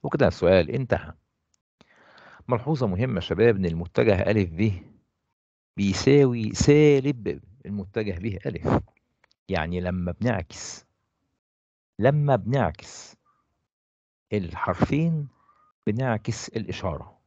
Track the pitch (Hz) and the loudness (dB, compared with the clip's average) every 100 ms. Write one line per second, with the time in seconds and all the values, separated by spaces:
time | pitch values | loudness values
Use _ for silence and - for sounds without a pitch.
0 | 73 151 113 - 87 95 82 135 131 90 | -4 2 2 4 4 4 4 -4 -2 -4
1 | 76 - _ _ _ _ _ _ _ _ | -4 -18 _ _ _ _ _ _ _ _
2 | _ - - - - 120 123 156 120 92 | _ -20 -20 -20 -4 -4 -2 -2 0 0
3 | 131 98 - 90 117 101 90 82 87 - | -2 -2 -4 4 4 4 0 -2 -4 0
4 | 117 95 98 110 90 80 110 90 - _ | 2 4 2 2 0 0 -2 -2 -10 _
5 | _ _ _ _ _ _ _ - 101 90 | _ _ _ _ _ _ _ -4 -2 0
6 | - 143 135 120 110 - - 147 151 139 | 4 6 6 2 -4 0 4 6 6 4
7 | 135 127 98 71 - - - 101 95 117 | 0 -4 -6 -10 -12 -20 -10 -8 -6 -6
8 | 107 87 110 95 139 85 80 131 - _ | -6 -6 -6 -6 -8 -6 -2 -2 -4 _
9 | _ _ _ _ - 92 80 90 90 90 | _ _ _ _ -6 -4 -2 -4 -4 -4
10 | 87 85 120 101 80 - - - _ _ | -6 -4 -2 -2 -6 -14 -16 -16 _ _
11 | _ _ _ _ _ _ _ _ _ - | _ _ _ _ _ _ _ _ _ 0
12 | 110 147 143 127 95 135 92 - - - | 2 2 2 2 2 0 0 -4 -16 -20
13 | - _ _ _ _ _ _ _ _ _ | -20 _ _ _ _ _ _ _ _ _
14 | _ _ _ 104 90 90 - 104 - 143 | _ _ _ -4 -4 -6 -4 0 0 2
15 | 165 160 143 _ _ _ _ _ - 107 | 0 -2 -6 _ _ _ _ _ -4 -2
16 | 131 107 110 110 - 113 98 - 95 78 | 0 -2 -4 -8 -8 -8 -8 -6 -6 -6
17 | - _ | -10 _